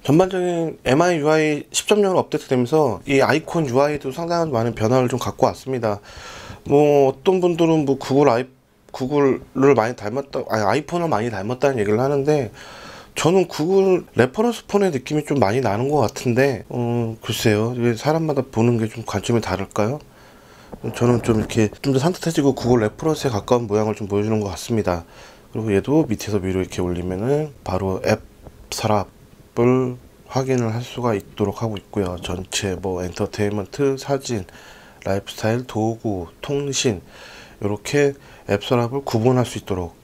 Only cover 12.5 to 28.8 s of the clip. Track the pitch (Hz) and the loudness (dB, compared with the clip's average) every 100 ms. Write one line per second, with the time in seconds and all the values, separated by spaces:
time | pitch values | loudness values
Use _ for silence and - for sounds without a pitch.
12.5 | - - - - - - - 151 190 175 | -8 -20 -18 -18 -20 -14 -2 2 4 2
13.5 | - 156 196 190 180 - - 127 - 233 | -2 2 4 4 2 0 0 0 2 -2
14.5 | 226 - 202 196 139 - 151 147 143 98 | -2 -2 0 2 -2 -2 -4 0 0 2
15.5 | 120 123 101 131 147 110 - 127 117 139 | 2 0 0 0 2 0 -2 -2 2 2
16.5 | 110 - 127 120 120 113 110 - 110 117 | 0 -6 -4 -2 -2 -4 -6 -8 0 2
17.5 | 104 113 123 120 113 139 160 160 139 127 | 2 0 0 0 0 0 0 0 -2 -2
18.5 | - 117 120 110 113 110 101 - 120 - | 2 2 2 -2 -6 -6 -6 0 -2 0
19.5 | 92 95 - 107 147 - - - - - | -6 -4 -2 -2 -4 -12 -20 -20 -20 -20
20.5 | - - - 120 - 120 120 117 113 101 | -20 -20 -12 -10 0 2 2 2 0 0
21.5 | - 107 - 139 131 151 185 - 160 139 | 0 0 0 -2 0 0 -2 -2 0 0
22.5 | 131 117 123 107 - 160 151 139 107 - | 0 2 2 2 -2 -4 -2 -2 -4 0
23.5 | 123 117 104 107 107 101 101 104 110 101 | 0 2 0 0 -2 -2 -2 0 0 -2
24.5 | 87 - 117 95 87 85 - - - - | -8 -4 -2 0 -2 -6 -20 -20 -20 -12
25.5 | 117 110 98 95 151 151 104 - 101 92 | -6 0 0 2 0 2 -4 -2 -2 0
26.5 | 92 90 - 90 87 90 92 117 147 151 | -2 -2 -4 -4 -4 -4 -4 0 0 -2
27.5 | 135 - 92 95 95 - 107 - - - | -8 -6 -2 -2 -2 0 -2 -4 -20 -20
28.5 | - - - | -20 -12 -6